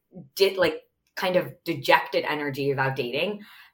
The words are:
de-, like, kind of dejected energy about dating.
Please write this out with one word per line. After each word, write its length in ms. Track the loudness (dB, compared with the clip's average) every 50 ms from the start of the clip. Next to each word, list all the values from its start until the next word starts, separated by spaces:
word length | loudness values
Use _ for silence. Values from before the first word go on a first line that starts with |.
| _ _ -20 -20 -20 -10 0
de-, 200 | 2 2 2 4 4
like, 240 | 2 2 0 -2 -10 _ _ _ _ _ _
kind 200 | -4 -2 0 2
of 180 | 2 0 -2 -6 -8 -6
dejected 580 | -6 -6 -2 2 4 4 4 4 2 -2 -2 -2 -2
energy 440 | -4 -4 -4 -4 -4 -2 -2 -2
about 240 | 0 0 0 -2 -2
dating. 460 | -2 -4 -4 -4 -4 -4 -4 -4 -6 -12 -18 -20 -20 -20 -12